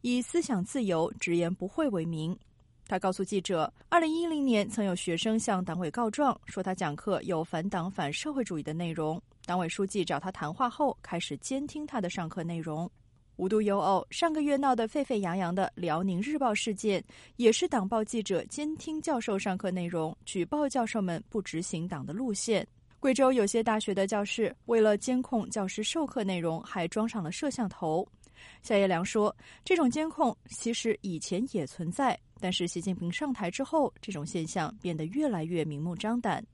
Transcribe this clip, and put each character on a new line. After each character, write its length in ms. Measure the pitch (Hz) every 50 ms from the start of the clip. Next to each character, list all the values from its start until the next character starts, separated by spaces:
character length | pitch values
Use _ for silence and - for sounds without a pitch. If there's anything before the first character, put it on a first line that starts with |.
以 220 | _ 247 247 247 240
思 180 | - - 349
想 240 | 320 - 254 190 175
自 200 | - - 285 240
由、 280 | 196 175 160 160 - - -
直 160 | - - 170
言 180 | 170 170 165 185
不 140 | - -
讳 220 | 190 - - 320 285
为 160 | 214 175 160
名。 340 | 165 170 156 156 160 180 - - - _ _ _ _ _ _ -
他 140 | - 208 185
告 100 | - 190
诉 140 | 185 - 190
记 160 | 180 - 196
者， 300 | 175 - 196 165 156 - - _ - -
二 100 | - 349
零 160 | 330 311 311
一 120 | 330 339 339
零 180 | 320 302 277
年 220 | 269 233 208 202 -
曾 160 | 214 - 208
有 100 | 196 180
学 220 | 175 - - 170
生 200 | 170 - 220 220
向 260 | 226 220 - 208 185 185
党 140 | 185 165 165
委 100 | 185 156
告 180 | - - 240 220
状， 320 | 214 - 294 269 - - -
说 160 | - - - 185
他 100 | 196 185
讲 220 | 180 190 156 147
课 260 | 147 - - 196 156 -
有 200 | - 185 160 160
反 260 | - - 165 160 196
党 220 | 202 185 165 185
反 220 | 190 - 170 143 147
社 200 | - - 311 294
会 120 | 269 240
主 120 | - 185
义 60 | 156 143
的 100 | - 156
内 200 | 165 175 170 160
容。 280 | 160 160 151 156 - - _ - _ _
党 140 | - 175 185
委 100 | 180 160
书 160 | - - 202
记 200 | 196 - 208 175
找 160 | - 170 139
他 100 | - 185
谈 240 | 190 - - 151 165
话 160 | - 180 -
后， 260 | - - 302 269 - - -
开 160 | - - 170
始 180 | 175 - 147 139
监 280 | - - 262 269 285
听 180 | 294 - 311 302
他 160 | 302 - 247
的 80 | 196 175
上 200 | - - 175 160
课 160 | - - 165
内 160 | 165 170 165
容。 280 | 160 170 151 156 170 180 - _ _ _ _ _ _ _ _ -
无 100 | 190 190
独 120 | 208 214
有 200 | 220 202 196 202
偶， 260 | 190 185 196 185 - -
上 240 | - - - 339 311
个 80 | 311
月 160 | 294 294 285
闹 180 | 277 277 277 254
得 120 | 233 226
沸 160 | 220 - 302 277
沸 160 | - 254 214
扬 180 | 196 175 170
扬 160 | 190 190 170 -
的 180 | 190 190 - -
辽 260 | - 180 170 156 160
宁 220 | 185 190 185 170 208
日 160 | 269 302 302
报 160 | 277 240 208
事 180 | 208 - 233 214
件， 300 | 185 - 214 202 175 - - - - - - -
也 140 | - 240 220
是 160 | 226 - -
党 220 | 349 - 247 190 190
报 160 | 240 220 214
记 180 | 214 - 233 208
者 220 | - 196 165 -
监 280 | - - - 294 302 311
听 260 | 311 - - 311 311 302
教 160 | - 302 240
授 180 | 226 - 208
上 220 | 190 196 208 185 190
课 140 | - 190 180
内 120 | 185 175
容， 320 | 170 175 165 160 160 170 - -
举 200 | - - 190 170
报 240 | 170 - 294 302 277
教 180 | - 269 233
授 160 | 220 - 226 196
们 180 | 185 170 160 - -
不 140 | - 220 190
执 180 | - - 160
行 280 | 180 - - 160 165 180
党 180 | 185 147 131
的 60 | 135 147
路 200 | 202 262 254 208
线。 320 | 196 - - 226 185 - - _ - _ - - _
贵 140 | - 277 262
州 180 | 220 269 254 262
有 140 | 254 208
些 160 | 202 - 233 226
大 160 | 233 220 220
学 160 | 214 - 202
的 140 | 190 196 196
教 160 | 220 208 202
室 280 | 196 - - 226 - - _ _
为 160 | - 233 226
了 180 | 214 214 208 202
监 240 | - - 254 247 254
控 260 | - - 226 202 -
教 180 | - 220 196 190
师 160 | - - 214
授 200 | - - 330 311
课 200 | 269 - 269 214
内 160 | 196 190 175
容， 200 | 165 170 160 160 -
还 240 | - - 190 170 170
装 200 | - 214 214 226
上 140 | - 220 175
了 80 | 151
摄 180 | 180 - - 294
像 200 | 254 - 240 190
头。 360 | - - - 165 156 165 - - - - - - - - - - - -
夏 160 | - - 233
业 120 | 202 196 190
良 160 | 185 165 175
说， 300 | 208 - 226 208 208 - - - - - - -
这 120 | - 381
种 120 | 339 320 247
监 220 | 240 302 311 320
控 260 | 320 - 311 240 - _ _
其 280 | - - - - 233 233
实 240 | - - 233 214 -
以 160 | - 202 175
前 300 | 156 - - 190 175 233 269 -
也 120 | 214 151
存 280 | 127 - - 175 160 180
在， 260 | - 277 254 202 - - - - -
但 120 | - 185 180
是 140 | - 180
习 140 | 180 - 180
近 160 | 165 196 185
平 140 | 175 175 170
上 220 | 175 - 294 294 254
台 200 | - 208 170 180
之 100 | - 269
后， 320 | 269 - 320 285 - - -
这 120 | - - 190
种 140 | 156 147
现 180 | 165 - 185 160
象 320 | 160 - 190 160 151 - - -
变 140 | 180 170
得 80 | - 156
越 240 | 160 190 277 311 294
来 160 | 226 175 156
越 200 | 165 175 170 151
明 160 | 156 151 143
目 140 | 151 175 175
张 260 | 160 - 214 226 247
胆。 240 | 240 220 170 - - -